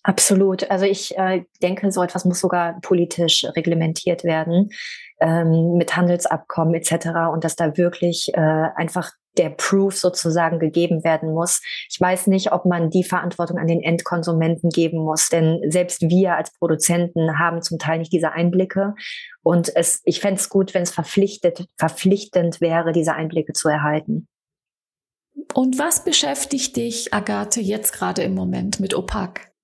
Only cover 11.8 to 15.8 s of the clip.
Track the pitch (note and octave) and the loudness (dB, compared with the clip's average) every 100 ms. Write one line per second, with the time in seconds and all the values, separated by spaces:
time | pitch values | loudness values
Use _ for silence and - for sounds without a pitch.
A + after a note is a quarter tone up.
11.8 | - - F3+ F#3 G3 F#3+ G3 F3+ F3+ F3 | -12 0 0 2 2 2 2 0 2 2
12.8 | E3 F3+ F3 F3+ F3+ - E3+ F3 E3 E3+ | 2 0 0 -2 -2 -4 -4 -2 0 0
13.8 | D#3+ E3+ - F3 F3 E3 D#3+ E3 F3 E3 | 0 -2 -2 -4 0 0 0 2 0 2
14.8 | E3 E3 D#3 D#3 - E3+ D#3+ E3 D3+ F3 | 0 0 -2 0 2 4 4 2 0 0